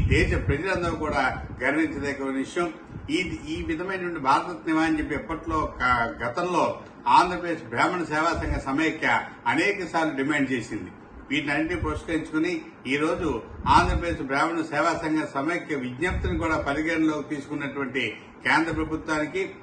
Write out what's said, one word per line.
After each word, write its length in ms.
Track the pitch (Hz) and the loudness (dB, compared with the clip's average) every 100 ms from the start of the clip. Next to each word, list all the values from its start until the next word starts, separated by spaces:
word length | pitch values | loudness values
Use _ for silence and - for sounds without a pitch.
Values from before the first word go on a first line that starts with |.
| - | 6
దేశ 380 | 160 175 170 - | 4 4 2 2
ప్రజలందరూ 480 | 143 185 180 170 156 | 0 0 0 0 -2
కూడా 520 | 151 143 127 - - - | -2 2 0 0 -8 -2
గర్వించదగ్గ 680 | 131 151 156 139 143 135 135 | 0 2 0 0 -4 -4 -2
విషయం. 420 | 135 127 175 170 - - - - | -2 -2 -2 -2 -4 -12 -12 -2
ఈ, 300 | 165 185 156 147 | -2 -2 -6 -6
ఈ 160 | 170 | -6
విధమైనటువంటి 560 | 160 160 185 185 175 160 | -2 -4 -2 -4 -4 -2
భారతరత్న 580 | 135 147 175 165 165 160 | 4 4 2 -6 0 2
అని 220 | 160 151 | 4 2
చెప్పి 160 | 135 135 | 0 -4
ఎప్పట్లో 580 | - 160 165 160 131 - | -4 -6 -2 0 -2 0
క-, 420 | 147 233 226 - | 2 4 2 -2
గతంలో 580 | 117 180 175 170 123 - - - - | -4 -2 0 2 2 0 -10 -4 6
ఆంధ్రప్రదేశ్ 560 | 147 180 175 175 160 | 6 6 2 -2 -4
బ్రాహ్మణ 400 | - 117 156 180 | -4 0 0 0
సేవా 380 | 151 151 165 156 | -2 0 2 0
సంఘ 180 | 151 127 | 0 -2
సమైక్య 640 | 135 139 160 - 135 120 - - 120 | 0 2 0 0 2 2 0 -4 0
అనేక 400 | 131 196 196 170 | 2 2 0 -2
సార్లు 280 | 165 156 135 | 0 0 0
డిమాండ్ 360 | 135 147 131 | 0 2 2
చేసింది. 400 | 127 107 107 90 - - - - | 0 -4 -8 -8 -12 -18 -18 -4
వీటన్నింటినీ 500 | 143 143 143 160 170 | -2 0 0 0 -2
పురస్కరించుకుని 800 | 156 151 - 160 156 156 175 165 - - 127 | -2 -4 -2 -4 -2 -2 0 -2 -8 -12 -2
ఈ 100 | 143 | 0
రోజు 440 | 156 180 165 117 - - - | 2 0 -2 -2 -6 -6 6
ఆంధ్రప్రదేశ్ 540 | 151 175 170 170 156 | 6 6 2 0 -2
బ్రాహ్మణ 400 | 135 143 156 170 | -2 2 2 0
సేవా 320 | 143 147 165 | -2 2 2
సంఘ 300 | 143 160 156 135 | 2 0 0 0
సమైక్య 420 | 139 147 175 - 143 | -2 -2 -2 -2 -4
విజ్ఞప్తిని 600 | 123 123 180 - 190 165 | -4 -2 -2 0 0 0
కూడా 200 | 165 156 | 0 0
పరిగణలోకి 760 | 143 147 156 160 156 147 135 147 | 0 0 0 2 2 2 -2 -6
తీసుకున్నటువంటి 840 | 135 147 139 139 131 131 117 - - - 127 | -4 -4 -4 -4 -2 -2 -2 -6 -14 -6 2
కేంద్ర 260 | 147 165 | 2 2
ప్రభుత్వానికి 760 | 156 156 151 - 156 147 185 185 - | 0 -2 -4 -2 -2 -2 -2 -4 -6